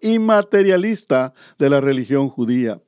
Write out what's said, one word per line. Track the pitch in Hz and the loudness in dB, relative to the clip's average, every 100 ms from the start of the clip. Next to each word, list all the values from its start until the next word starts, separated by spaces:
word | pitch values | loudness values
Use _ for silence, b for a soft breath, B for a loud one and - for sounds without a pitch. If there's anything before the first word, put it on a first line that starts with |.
y | 220 226 | -2 0
materialista | 220 214 208 202 196 185 202 214 - 131 127 - b b | 2 2 2 2 2 2 0 -6 -2 -2 -2 -8 b b
de | 139 | 0
la | 143 | 2
religión | 139 131 123 139 139 | 0 -2 -2 -2 -2
judía. | 131 117 123 120 104 | -4 -2 -2 -2 -6